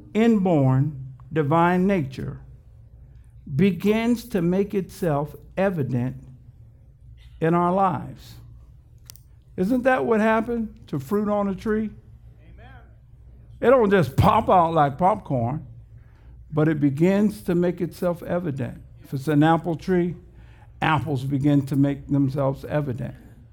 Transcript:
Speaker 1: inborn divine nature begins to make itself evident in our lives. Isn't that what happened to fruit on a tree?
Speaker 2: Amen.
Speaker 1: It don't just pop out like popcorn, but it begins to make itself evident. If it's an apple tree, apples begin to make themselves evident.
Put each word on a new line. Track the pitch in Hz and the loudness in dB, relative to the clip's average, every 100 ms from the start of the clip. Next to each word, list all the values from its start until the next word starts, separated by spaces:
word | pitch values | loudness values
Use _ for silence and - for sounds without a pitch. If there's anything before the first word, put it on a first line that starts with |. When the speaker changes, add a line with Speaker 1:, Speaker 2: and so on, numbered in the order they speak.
| - | -6
Speaker 1:
inborn | 208 233 220 185 160 131 131 151 139 - - - | 0 2 2 2 2 4 2 0 -4 -14 -18 -6
divine | 156 139 165 175 180 185 | -4 0 2 2 2 2
nature | 196 135 - 131 - - - - - - - - - - - - 139 | 0 -4 -8 -12 -12 -16 -20 -20 -20 -20 -20 -20 -20 -20 -20 -6 0
begins | 202 170 196 220 233 233 - | 2 2 0 0 0 -2 -4
to | 202 | -2
make | 170 190 202 | 0 0 -2
itself | 202 185 - 175 143 147 - - - | -4 -6 -4 -2 -2 -4 -10 -12 -4
evident | 196 180 131 123 127 131 - - - - - - - - - - - - | -2 -2 -4 -4 -4 -8 -16 -20 -20 -20 -20 -20 -20 -20 -20 -20 -20 -4
in | 160 | 0
our | 175 175 | 2 2
lives. | 185 190 143 131 - - - - - - - - - - - - - - - | 2 0 0 -8 -14 -18 -20 -20 -20 -20 -20 -20 -20 -20 -20 -20 -20 -14 -6
Isn't | 185 254 | -2 0
that | 254 254 254 | 2 0 2
what | 220 | 2
happened | 220 220 226 240 214 - - | 2 0 -2 -4 -6 -12 -10
to | 151 | -8
fruit | 131 202 214 | -4 -2 0
on | 208 202 | -2 -2
a | 185 | -4
tree? | 226 214 214 - - - - - - | -4 -2 -4 -10 -20 -20 -20 -20 -20
Speaker 2:
Amen. | - 240 254 - - - - - - - - | -20 -20 -20 -20 -20 -20 -20 -20 -20 -20 -2
Speaker 1:
It | 220 | 4
don't | 262 208 | 6 6
just | 196 156 - | 4 4 4
pop | 190 214 220 | 4 4 4
out | 175 165 | 4 4
like | 165 143 127 | 4 2 2
popcorn, | 180 208 - 135 117 151 - - - - - - - - - | 0 0 -2 -2 -2 -4 -10 -18 -20 -20 -20 -20 -20 -20 -8
but | 151 156 | 0 0
it | 151 | 2
begins | 143 135 175 196 208 202 | 0 2 2 4 0 -2
to | - 175 | -2 0
make | 175 175 | 0 -2
itself | 175 - 180 170 | -6 -4 -4 -4
evident. | - 175 175 139 120 - - - | -4 -4 -4 -6 -8 -10 -18 -20
If | - | -10
it's | 139 135 | -6 0
an | 147 | 4
apple | 156 165 175 156 | 4 4 0 -6
tree, | - 180 175 151 - - - - - - | 0 0 0 -4 -14 -20 -20 -20 -20 -4
apples | 147 160 160 135 135 | 0 0 0 -4 -4
begin | 139 143 143 135 | -2 2 2 2
to | 143 | 0
make | 139 139 - | 0 -2 -2
themselves | 139 139 131 135 135 - | 0 0 0 -2 -4 -4
evident. | 151 143 113 131 - - - - | -4 -4 -6 -8 -12 -20 -20 -20